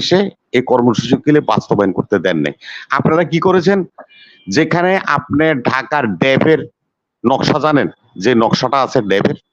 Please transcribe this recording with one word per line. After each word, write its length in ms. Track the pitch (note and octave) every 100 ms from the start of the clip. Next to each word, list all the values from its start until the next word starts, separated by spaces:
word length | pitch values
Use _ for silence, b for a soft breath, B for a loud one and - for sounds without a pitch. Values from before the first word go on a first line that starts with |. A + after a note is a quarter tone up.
এসে 180 | - F3+ G3 - _ B2
এই 60 | C3
কর্মসূচিগুলি 680 | B2 A#2+ A2 A#2 B2+ - D3+ -
বাস্তবায়ন 400 | G#2+ - G#2 G2 -
করতে 180 | G#2+ G2 F#2
দেন 120 | E2
নাই। 120 | D2 - B B B C#3
আপনারা 260 | D#3+ D#3+ D#3+
কি 80 | E3
করেছেন? 400 | F#3+ F#3 E3+ G3 F3 - - b b b -
যেখানে 440 | G2 D#3 E3 F3 F#3+ - D3
আপনি 300 | - C#3+ D#3+ C#3+ C3
ঢাকার 360 | C3 B2 D3 A#2 F2
ড্যাবের 380 | C3+ C3+ D#3 C#3 A#2+ _ _ _ _ _
নকশা 340 | A#2 C3 - D3+
জানেন, 280 | D3+ C#3+ F2+ - _ -
যে 80 | G2 A#2+
নকশাটা 420 | A2+ - C3 C#3 B2+
আছে 140 | C3+ G2+
ড্যাবের 280 | G2 G2+ D3 _